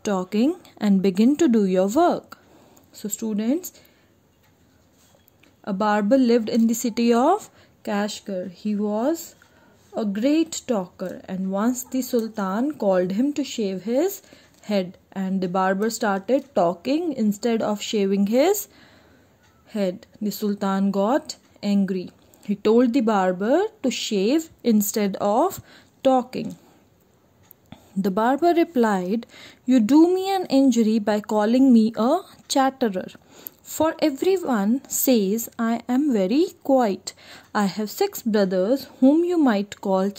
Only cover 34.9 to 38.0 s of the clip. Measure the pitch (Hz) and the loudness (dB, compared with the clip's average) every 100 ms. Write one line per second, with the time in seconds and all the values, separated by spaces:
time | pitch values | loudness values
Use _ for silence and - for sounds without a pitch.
34.9 | - - 240 190 226 - - 226 233 - | -2 2 2 2 -2 -6 -6 -4 -4 -2
35.9 | 254 302 220 185 262 381 - - 262 233 | 0 0 0 2 0 0 -4 0 2 2
36.9 | 185 - - - - - 214 196 175 214 | -2 -10 -18 -20 -20 -8 -2 -2 -2 -8
37.9 | - | -4